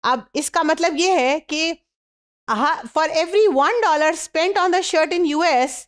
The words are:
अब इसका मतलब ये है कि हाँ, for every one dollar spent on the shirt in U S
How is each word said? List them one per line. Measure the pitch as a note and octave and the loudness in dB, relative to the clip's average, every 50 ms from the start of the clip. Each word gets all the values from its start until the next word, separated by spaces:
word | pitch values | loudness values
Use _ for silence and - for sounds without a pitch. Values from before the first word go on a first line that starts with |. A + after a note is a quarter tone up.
| - | -2
अब | G#3+ B3+ B3 - _ _ | -2 -4 -4 -6 _ _
इसका | C#4+ D4 - - F4 D#4+ | -6 -6 -4 -2 -2 0
मतलब | D4+ D#4+ D#4 E4+ E4+ D#4+ C#4 | 0 0 0 0 -2 0 0
ये | F4 F#4 F#4+ E4 | 0 2 2 2
है | B3 B3+ C#4+ D4+ | 2 0 -2 -2
कि | D4 - D4+ D4+ D#4+ E4 E4 E4 _ _ _ _ _ _ _ _ _ _ _ _ _ - | -4 -6 -6 -4 -4 -4 -6 _ _ _ _ _ _ _ _ _ _ _ _ _ _ -6
हाँ, | A3+ G#3+ B3+ D#4 E4 - - | -4 -2 0 -2 -2 -4 -8
for | A#3 _ D4+ D#4+ D#4 D#4+ D#4+ | -6 _ -2 -2 0 0 -2
every | E4+ E4+ F#4 G#4 G#4+ G#4 C#4+ C4 | -2 0 2 4 4 4 4 2
one | C#4 D#4+ A#4 A#4+ A4+ | 2 2 2 0 2
dollar | F#4 D#4 D4+ D#4 D#4 E4 D#4 - | 2 2 2 2 0 0 -2 -8
spent | - _ D#4 E4 F#4 G4+ G4+ F4+ | -6 _ -2 0 0 0 0 0
on | F#4 F4 | 2 2
the | F#4 F4+ - | 0 0 0
shirt | - D#4+ D#4 D4+ F4 F4 | 0 0 0 0 0 0
in | F4+ D4+ D4 | 0 0 0
U | D4+ E4+ | 0 2
S | E4+ D4 B3 B3+ C4+ - - - | 2 2 2 2 0 -4 -10 -14